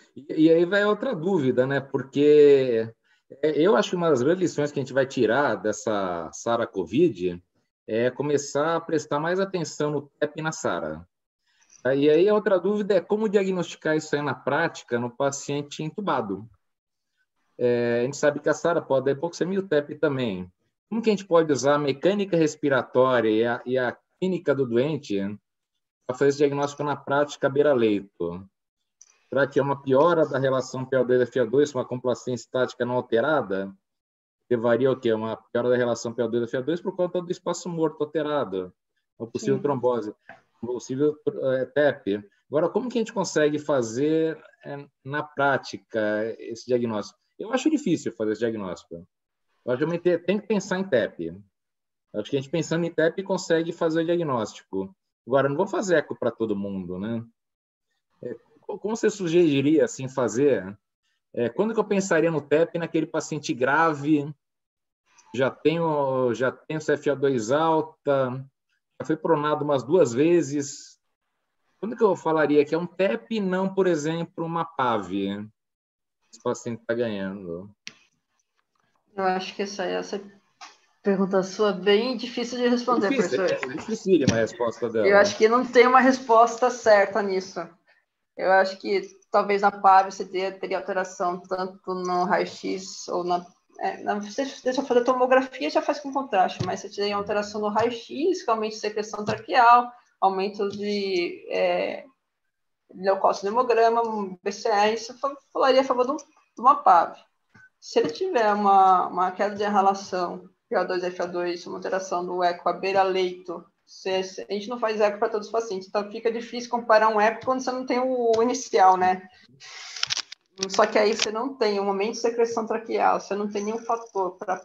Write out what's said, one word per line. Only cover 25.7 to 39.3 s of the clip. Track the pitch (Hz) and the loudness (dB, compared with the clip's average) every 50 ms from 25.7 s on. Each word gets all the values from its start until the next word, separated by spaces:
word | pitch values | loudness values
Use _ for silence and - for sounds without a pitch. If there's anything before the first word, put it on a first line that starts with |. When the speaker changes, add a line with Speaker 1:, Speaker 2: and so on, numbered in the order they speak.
| _ _ _ _ _ _ _ | _ _ _ _ _ _ _
Speaker 1:
pra | - 127 | -10 -2
fazer | - 143 143 | 2 2 2
esse | 139 139 | 4 4
diagnóstico | 147 143 139 143 143 139 - - 147 | 2 2 2 0 -4 -4 -4 -6 -4
na | 147 143 | -4 -4
prática | 139 - - 139 143 147 147 - - - 143 | -6 -4 -2 0 0 0 -2 -2 -2 -2 0
beira-leito? | 131 139 147 151 139 123 113 110 104 98 98 - _ - 85 85 87 92 95 95 _ _ _ _ _ _ _ _ _ _ - _ _ _ _ _ | 2 2 2 4 4 4 4 2 2 0 -2 -8 _ -6 -6 -6 -6 -8 -12 -16 _ _ _ _ _ _ _ _ _ _ -20 _ _ _ _ _
Será | 123 131 139 | -2 0 0
que | 135 - 143 | 2 2 0
é | 131 | 0
uma | 139 139 139 | 0 -2 -4
piora | - 135 131 135 151 175 175 160 151 | 0 4 6 6 6 6 6 4 2
da | - 147 | 2 2
relação | 131 135 135 131 131 120 - - 131 127 | 0 0 2 0 0 -2 -4 -6 -8 -4
P | - 135 | 0 0
O | 131 123 | 2 4
dois | 120 127 127 | 4 4 4
F | 123 117 - 135 | 2 2 0 0
O | 123 107 | 0 2
dois | 117 139 147 139 | 2 2 2 2
com | - 131 | 0 -4
uma | 117 | -6
complacência | - 123 127 123 127 117 - - 127 127 113 - | -4 -6 -4 -2 -2 -2 -2 -4 -6 -6 -6 -8
estática | - - 127 127 - - - 120 | -6 -2 0 0 -2 -2 -4 -4
não | 123 123 | -2 -2
alterada? | 123 123 - - 113 117 147 156 143 117 95 95 95 98 98 98 _ _ _ _ _ _ _ _ _ _ _ _ _ _ - | -2 -2 0 0 0 2 2 0 0 0 -2 -4 -4 -4 -6 -10 _ _ _ _ _ _ _ _ _ _ _ _ _ _ -2
Levaria | 120 117 110 120 120 117 131 135 | -2 0 2 2 2 4 4 2
o | 127 131 | 0 0
quê? | - 113 110 | 0 0 0
Uma | 110 110 110 110 | 0 -2 -4 -6
piora | - - _ - 117 120 123 | -8 -8 _ -4 -2 2 2
da | 123 | 2
relação | 123 123 120 117 - - 120 117 | 2 2 0 -2 -4 -4 -6 -4
P | 120 | -4
O | 120 | -2
dois | 113 113 120 117 | -2 -2 -2 -2
F | 113 - | -2 -4
O | 131 127 | -4 -4
dois | 139 165 175 | -4 -4 -4
por | - 196 180 | -6 -8 -4
conta | - 180 175 - 180 | -4 -4 -2 -2 -6
do | 175 175 | -6 -6
espaço | 180 - _ 170 170 - - 196 | -8 -8 _ -8 -8 -6 -8 -8
morto | 170 165 160 156 156 - 151 | -4 -2 -2 -2 -2 -4 -6
alterado, | 147 - 160 147 151 147 143 123 98 95 92 92 90 - _ _ _ _ _ _ _ _ | -4 -4 -4 -2 -2 -2 -2 -2 -4 -4 -6 -6 -8 -12 _ _ _ _ _ _ _ _
uma | - 117 | -14 -12
possível | 113 | -10